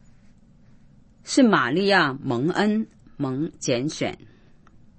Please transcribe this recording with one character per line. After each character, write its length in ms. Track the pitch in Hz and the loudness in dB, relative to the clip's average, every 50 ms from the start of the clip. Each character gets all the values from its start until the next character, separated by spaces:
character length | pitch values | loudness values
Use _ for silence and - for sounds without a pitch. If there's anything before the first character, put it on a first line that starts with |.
| - - - - - - - - - - - - - - - - - - - - - - - _ - | -20 -20 -20 -20 -20 -20 -20 -20 -20 -20 -20 -20 -20 -20 -20 -20 -20 -20 -20 -20 -20 -20 -20 _ -10
是 200 | - - 294 262 | -2 2 4 4
玛 260 | 220 190 147 127 120 | 6 6 4 2 0
利 160 | 143 180 202 | 0 0 0
亚 320 | 196 196 185 160 139 131 139 | 2 4 2 2 2 -2 -6
蒙 300 | 120 131 120 117 139 175 | -4 -4 -2 0 0 -2
恩、 380 | - - 202 214 208 220 220 - - - - - - | 0 0 0 0 0 -2 -4 -6 -10 -20 -20 -16 -10
蒙 340 | - 143 131 131 135 160 170 - - | -8 -6 -4 -4 -4 -6 -6 -8 -8
拣 280 | - 156 123 120 135 | -4 -2 -2 -2 -2
选。 300 | 156 - - - 101 - - - - - - - - - - - - - - - - - | -4 -4 -4 -6 -6 -8 -10 -18 -20 -20 -20 -20 -20 -20 -20 -20 -20 -20 -20 -20 -20 -20